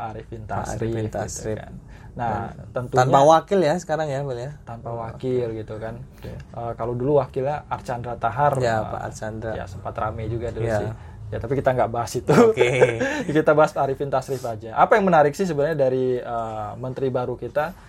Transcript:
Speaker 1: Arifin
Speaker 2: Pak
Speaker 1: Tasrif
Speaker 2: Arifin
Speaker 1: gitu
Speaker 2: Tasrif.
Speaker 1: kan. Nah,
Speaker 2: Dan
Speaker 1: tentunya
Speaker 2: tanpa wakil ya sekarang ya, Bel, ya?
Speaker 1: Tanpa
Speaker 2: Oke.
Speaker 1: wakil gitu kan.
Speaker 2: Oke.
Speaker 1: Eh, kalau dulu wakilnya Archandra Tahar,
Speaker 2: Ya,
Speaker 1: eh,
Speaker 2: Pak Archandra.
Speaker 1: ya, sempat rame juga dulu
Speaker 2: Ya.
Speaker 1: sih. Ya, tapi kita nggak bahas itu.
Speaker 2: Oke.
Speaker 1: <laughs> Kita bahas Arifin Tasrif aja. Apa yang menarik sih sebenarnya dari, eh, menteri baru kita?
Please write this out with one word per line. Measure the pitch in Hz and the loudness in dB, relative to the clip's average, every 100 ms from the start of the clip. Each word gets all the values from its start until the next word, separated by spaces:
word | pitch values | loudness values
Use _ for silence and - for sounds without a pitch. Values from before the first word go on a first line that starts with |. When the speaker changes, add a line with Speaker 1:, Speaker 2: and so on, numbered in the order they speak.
| 113 | -8
Speaker 1:
Arifin | 110 - 113 | -10 -12 -12
Speaker 2:
Pak | 107 101 | -8 -6
Speaker 1:
Tasrif | - 110 | -4 -4
Speaker 2:
Arifin | 113 113 | -2 -2
Speaker 1:
gitu | 104 101 | -2 -4
Speaker 2:
Tasrif. | 107 - 110 104 | -6 -6 -6 -6
Speaker 1:
kan. | - - - - - | -8 -16 -18 -20 -14
Nah, | - 117 104 98 | -6 -4 -4 -6
Speaker 2:
Dan | - - | -10 -10
Speaker 1:
tentunya | 127 123 127 | -8 0 2
Speaker 2:
tanpa | 127 139 | 6 8
wakil | 147 160 156 196 | 10 8 6 2
ya | 151 175 | 4 2
sekarang | 165 151 156 | -2 -2 -2
ya, | 135 | -4
Bel, | 143 120 | -4 -6
ya? | 135 147 | -8 -12
Speaker 1:
Tanpa | - 117 117 | -14 -12 -8
Speaker 2:
Oke. | 117 | -8
Speaker 1:
wakil | 113 113 131 127 117 113 | -8 -6 -2 -2 -2 -6
gitu | 107 107 | -8 -8
kan. | 110 120 - | -10 -10 -14
Speaker 2:
Oke. | - 117 | -16 -14
Speaker 1:
Eh, | - - 120 120 117 | -14 -14 -10 -8 -6
kalau | 117 | -4
dulu | 123 131 147 | -2 4 4
wakilnya | 123 135 135 151 - | 4 -2 -2 -4 -6
Archandra | 120 - 120 120 117 | -8 -6 -6 -6 -2
Tahar, | 113 110 143 135 | -2 2 2 2
Speaker 2:
Ya, | 120 110 | 2 0
Speaker 1:
eh, | 104 | -2
Speaker 2:
Pak | 107 | -6
Archandra. | 110 - 107 110 113 107 | -8 -8 -10 -8 -6 -6
Speaker 1:
ya, | - | -8
sempat | - 110 - | -10 -10 -6
rame | 110 113 110 | -6 -4 -6
juga | 117 117 | -4 -4
dulu | 110 | -4
Speaker 2:
Ya. | 113 107 | -2 0
Speaker 1:
sih. | 104 113 - - - | -2 -6 -14 -14 -10
Ya, | 110 | -6
tapi | 117 135 | -2 0
kita | 135 | 2
nggak | 127 117 | 2 2
bahas | 117 113 | 0 -4
itu. | 123 - | -4 4
Speaker 2:
Oke. | 151 233 - 123 127 123 113 | 6 8 6 4 6 4 4
Speaker 1:
<laughs> | - 294 175 | -2 -4 -2
Kita | 151 156 | 0 4
bahas | 151 151 156 | 4 4 2
Arifin | 135 131 139 | -2 -2 -2
Tasrif | 135 135 127 | -4 -4 -6
aja. | 123 110 110 117 | -6 -8 -4 2
Apa | 180 | 4
yang | 226 190 | 6 6
menarik | 160 147 | 6 6
sih | 143 190 | 2 -2
sebenarnya | 147 147 156 | 0 0 2
dari, | 131 131 127 123 | 2 2 0 -2
eh, | 113 117 113 110 104 110 | -4 -6 -4 -6 -8 -8
menteri | 127 127 135 | -8 -4 -2
baru | 123 123 | -2 -4
kita? | 120 120 139 160 - | -6 -6 -4 -4 -6